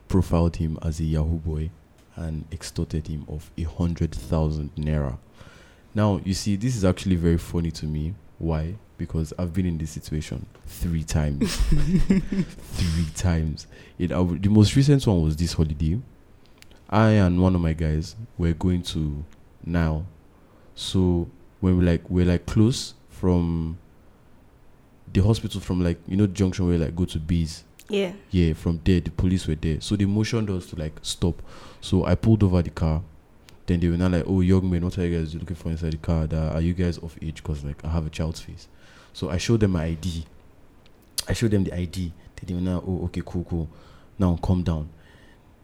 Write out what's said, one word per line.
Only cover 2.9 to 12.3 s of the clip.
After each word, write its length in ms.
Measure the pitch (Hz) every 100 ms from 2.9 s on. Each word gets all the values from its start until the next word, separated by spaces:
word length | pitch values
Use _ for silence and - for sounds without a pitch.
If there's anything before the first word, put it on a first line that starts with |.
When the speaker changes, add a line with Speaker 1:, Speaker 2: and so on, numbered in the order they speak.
| 80 78
Speaker 1:
him 180 | 76 -
of 200 | 76 - -
a 60 |
hundred 500 | 80 - 85 82 82
thousand 600 | - - 80 78 78 73 -
naira. 420 | 76 78 67 64 - - - - - - - 104
Now, 240 | 107 90 95
you 80 |
see, 240 | 92 104 98
this 180 | 123 120
is 80 |
actually 320 | 92 87 98 90
very 220 | 85 82
funny 340 | - 85 82
to 140 | - 76
me. 280 | 76 78 104 - -
Why? 360 | 80 78 80 104 - -
Because 360 | 85 80 78 -
I've 140 | 87
been 120 | 87 90
in 120 | 80
this 140 | 80
situation 540 | 76 - 78 - - - - -
three 380 | - 87 80
times. 520 | 78 78 76 71 185 -
<laughs> 120 | - 147 147 180 -
Three 960 | 196 -